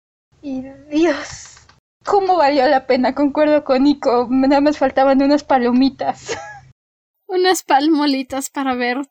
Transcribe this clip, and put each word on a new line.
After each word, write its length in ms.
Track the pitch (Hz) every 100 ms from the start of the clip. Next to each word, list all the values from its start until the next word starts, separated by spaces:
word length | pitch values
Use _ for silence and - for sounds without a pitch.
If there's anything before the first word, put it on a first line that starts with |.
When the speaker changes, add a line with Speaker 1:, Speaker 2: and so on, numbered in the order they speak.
| _ _ _ _
Speaker 1:
Y 220 | 285 262 269 277 294
Dios, 760 | 302 330 285 - - - - _ _ _ _
cómo 320 | - 403 381 349
valió 280 | 277 294 269
la 200 | 269 -
pena, 280 | 254 254
concuerdo 480 | 269 294 294 302 294
con 220 | 294 254
Nico, 420 | 285 285 277 240 240
nada 320 | 262 269 285
más 160 | 285 294
faltaban 440 | 269 269 269 269
unas 220 | 277 294
palomitas. 920 | - 262 247 247 269 - 269 - 403 -
<laughs> 40 | - 807 - _ _ _ _ _ -
Speaker 2:
Unas 300 | 370 370 330
palmolitas 880 | - 277 302 294 294 269 262 269 -
para 240 | 294 269
ver 320 | 247 247 254 277